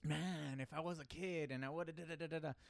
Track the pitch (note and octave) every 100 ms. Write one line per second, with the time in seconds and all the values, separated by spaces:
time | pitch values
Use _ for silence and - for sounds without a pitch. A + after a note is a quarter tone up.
0 | D3+ D3+ F3+ E3+ D3 C3+ C3 D3+ E3 E3+
1 | C#3+ D#3+ F#3 E3+ D3 C3 C3+ D#3 E3 D#3
2 | E3 D#3+ E3 D#3+ D3+ C3 -